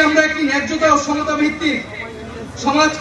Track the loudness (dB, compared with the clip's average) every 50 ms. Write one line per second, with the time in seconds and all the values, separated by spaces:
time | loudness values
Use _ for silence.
0 | 4 6 6 4 4 4 0 0 0 0 0 -2 -2 -2 -2 0 4 4 4 4
1 | 2 0 -2 -2 -2 -2 0 0 0 0 0 -2 -2 -2 -2 -2 -6 -10 -12 -12
2 | -12 -12 -12 -14 -14 -12 -12 -12 -12 -12 -12 -4 -2 0 2 4 4 2 2 -2